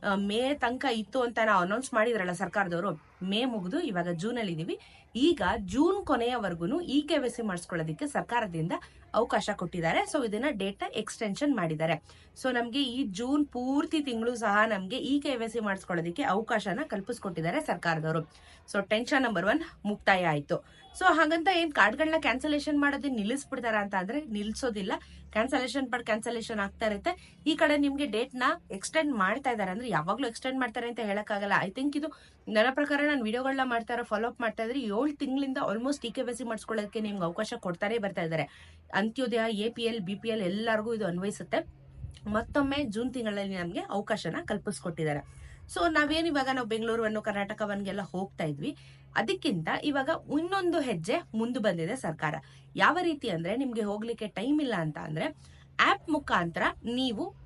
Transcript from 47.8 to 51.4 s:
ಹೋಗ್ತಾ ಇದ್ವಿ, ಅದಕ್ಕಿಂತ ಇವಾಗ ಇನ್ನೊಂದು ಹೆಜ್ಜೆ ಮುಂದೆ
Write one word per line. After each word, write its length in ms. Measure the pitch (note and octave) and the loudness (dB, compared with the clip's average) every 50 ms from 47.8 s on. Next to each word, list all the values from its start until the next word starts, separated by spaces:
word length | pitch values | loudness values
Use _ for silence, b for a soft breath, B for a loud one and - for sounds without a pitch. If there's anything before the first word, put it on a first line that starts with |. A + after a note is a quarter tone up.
| G3+ G3 F#3 G3+ | -4 -4 -4 -4
ಹೋಗ್ತಾ 420 | G3 E3 - F3+ F#3+ G3 - - F3+ | -6 -4 -4 -4 -4 -4 -4 -4 -2
ಇದ್ವಿ, 340 | D#3 D3 C#3 D3+ B3+ C#4+ B B B B B B B B | -2 -2 -2 -4 -6 -6 B B B B B B B B
ಅದಕ್ಕಿಂತ 540 | - - A3+ - F#4+ - D#4 A3+ E3+ D#3+ F#3 A#3+ D4 - | 0 0 2 0 0 0 0 0 0 0 -2 -2 -2 0
ಇವಾಗ 260 | D4 C#4+ C#4+ C4+ C#4 E4 - - - A3+ D4 | 0 0 0 2 0 0 -2 -2 -2 -2 0
ಇನ್ನೊಂದು 400 | E4 F4 F#4+ G4 F#4 F4 E4 E4+ | 0 2 0 0 2 2 2 2
ಹೆಜ್ಜೆ 340 | C#4+ B3+ A3 E3+ D#3 F#3+ B3+ E4+ F4 - - | 2 0 -2 -4 -2 -2 -2 -2 -2 -2 -2
ಮುಂದೆ 260 | A3 | -2